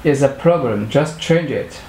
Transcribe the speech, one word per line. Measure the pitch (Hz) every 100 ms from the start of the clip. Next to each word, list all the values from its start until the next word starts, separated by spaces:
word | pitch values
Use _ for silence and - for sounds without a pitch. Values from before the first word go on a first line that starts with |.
is | 156 139
a | 139
problem, | - 170 170 123 104 107
just | 139 156 -
change | - 165 156
it | 107 - -